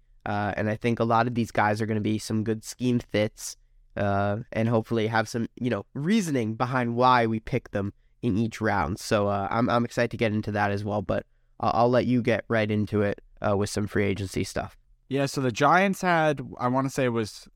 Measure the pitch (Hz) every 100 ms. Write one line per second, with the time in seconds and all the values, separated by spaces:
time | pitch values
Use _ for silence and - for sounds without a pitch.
0 | _ - - 104 104 - 107 107 123 117
1 | 117 113 117 120 110 - 104 107 107 110
2 | 104 107 - 110 107 110 - - 123 120
3 | - 104 107 - - - _ _ _ -
4 | 101 98 101 101 - - 113 117 110 117
5 | 107 113 110 120 113 - 123 104 - 127
6 | 151 220 175 139 107 113 123 131 120 117
7 | 127 123 117 113 - 123 - 104 101 -
8 | _ _ 123 98 113 - 107 101 73 104
9 | - 110 101 101 98 113 117 120 117 -
10 | 120 113 117 107 107 104 104 101 104 104
11 | 98 104 - _ _ _ - - 120 123
12 | 113 123 117 107 - 117 107 107 104 104
13 | 101 - - - - 101 101 - 104 -
14 | 101 98 95 - 95 - 98 - _ _
15 | _ 135 139 - 131 113 143 170 196 185
16 | 185 170 156 139 120 - 123 127 135 139
17 | 131 117 107 - -